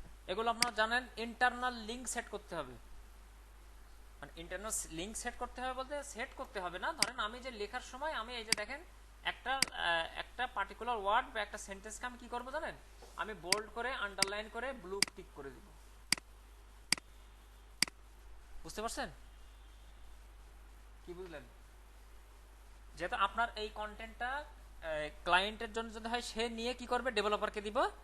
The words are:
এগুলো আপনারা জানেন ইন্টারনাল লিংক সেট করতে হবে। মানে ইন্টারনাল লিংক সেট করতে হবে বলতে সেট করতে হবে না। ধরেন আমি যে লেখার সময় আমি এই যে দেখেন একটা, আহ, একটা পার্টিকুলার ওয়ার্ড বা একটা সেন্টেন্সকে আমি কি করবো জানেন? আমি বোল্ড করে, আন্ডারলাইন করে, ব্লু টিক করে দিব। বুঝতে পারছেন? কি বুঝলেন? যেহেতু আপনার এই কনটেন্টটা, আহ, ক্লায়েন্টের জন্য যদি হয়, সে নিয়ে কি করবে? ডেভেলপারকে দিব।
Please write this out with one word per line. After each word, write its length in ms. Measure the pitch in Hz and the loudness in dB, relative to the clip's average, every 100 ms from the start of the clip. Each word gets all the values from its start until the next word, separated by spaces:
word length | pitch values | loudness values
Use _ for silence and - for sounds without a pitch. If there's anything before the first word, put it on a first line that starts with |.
| - - - | -10 -8 0
এগুলো 240 | 185 233 | 4 6
আপনারা 200 | 226 240 | 6 4
জানেন 380 | 214 220 240 247 - | 6 6 6 2 -4
ইন্টারনাল 580 | 233 220 247 240 254 | -2 6 6 6 0
লিংক 340 | 240 214 247 240 | 0 -2 -2 0
সেট 200 | 240 226 | -2 -2
করতে 280 | 202 - 170 | -4 -4 -2
হবে। 160 | 127 123 - - - - - - - - - - - - - - | -2 -6 -10 -12 -12 -14 -16 -16 -16 -16 -16 -14 -14 -14 -14 -12
মানে 120 | 147 170 | -10 -8
ইন্টারনাল 360 | 170 185 214 202 170 | -6 -4 0 0 0
লিংক 260 | 160 196 214 | -2 -2 0
সেট 180 | 240 - | -2 -2
করতে 220 | 247 - | -4 -2
হবে 120 | 254 | -2
বলতে 300 | 254 262 285 | 0 -2 -2
সেট 260 | 277 214 277 - | -4 -4 -4 -4
করতে 240 | 254 202 | -4 -2
হবে 180 | 180 180 | 0 0
না। 140 | 262 | 2
ধরেন 280 | 320 - 240 | 4 4 4
আমি 200 | 214 247 | 0 0
যে 100 | 254 | -6
লেখার 300 | 220 202 247 | -4 -2 -4
সময় 320 | - 254 302 | -4 -2 0
আমি 220 | 262 220 | 0 0
এই 100 | 247 | -2
যে 60 | 220 220 | 0 0
দেখেন 280 | 214 285 349 - - - | 0 -4 -8 -16 -16 -2
একটা, 300 | - - 240 | 0 2 2
আহ, 640 | 269 - - 170 165 165 - | 2 2 2 4 4 2 -2
একটা 280 | - - 247 | -4 0 0
পার্টিকুলার 500 | 202 196 202 233 226 | 2 0 0 0 2
ওয়ার্ড 380 | 196 226 269 | 6 6 6
বা 60 | 220 | 0
একটা 180 | 208 214 | -2 -4
সেন্টেন্সকে 480 | - 196 214 - 247 | -6 -8 -8 -6 -6
আমি 120 | 240 | -6
কি 100 | 240 | -4
করবো 220 | 240 247 | -4 -2
জানেন? 240 | 294 294 - - - - - | -2 -2 -4 -10 -16 -8 -4
আমি 180 | 190 | -2
বোল্ড 360 | 190 170 208 220 | 0 4 4 4
করে, 180 | 233 240 | -2 0
আন্ডারলাইন 560 | 254 202 196 190 202 214 | 0 0 4 2 2 -2
করে, 240 | 226 262 | -2 -2
ব্লু 280 | 254 180 202 - - | -4 -2 0 -2 -4
টিক 100 | 165 - | -12 -10
করে 140 | 135 | -10
দিব। 120 | 127 - - - - - - - - - - - - - - - - - - - - - - - - - - - - - - | -10 -14 -16 -16 -4 2 2 0 -16 -16 -18 -18 -8 -2 -2 -2 -16 -16 -16 -18 -18 -6 0 0 -2 -16 -14 -12 -12 -10 -8
বুঝতে 200 | 160 214 | -6 -2
পারছেন? 280 | 226 302 220 143 - - - - - - - - - - - - - - - - - - - | -2 -2 -4 -6 -14 -14 -16 -16 -16 -16 -16 -14 -14 -14 -14 -16 -16 -16 -16 -16 -16 -14 -10
কি 80 | |
বুঝলেন? 280 | 175 185 151 120 - - - - - - - - - - - - - - - | -8 -8 -8 -12 -14 -16 -16 -16 -16 -16 -16 -16 -16 -16 -16 -16 -14 -12 -4
যেহেতু 200 | 180 - | 0 4
আপনার 320 | 196 220 233 214 | 4 6 4 4
এই 120 | 214 | -2
কনটেন্টটা, 640 | 214 208 208 226 220 240 285 | -2 -4 -4 -6 -2 0 0
আহ, 80 | 311 - - - 165 151 151 - | -2 -10 -14 -6 0 2 0 0
ক্লায়েন্টের 480 | - 180 202 220 226 | 8 10 10 2 0
জন্য 220 | 226 226 | 0 0
যদি 140 | 220 226 | -2 0
হয়, 140 | 240 | 0
সে 260 | - 220 233 | 2 2 2
নিয়ে 260 | 226 233 | 4 2
কি 120 | 247 240 | 2 4
করবে? 240 | 247 254 | 4 6
ডেভেলপারকে 500 | 214 208 208 208 214 | 6 8 8 6 2
দিব। 160 | 208 233 349 - | 2 6 6 4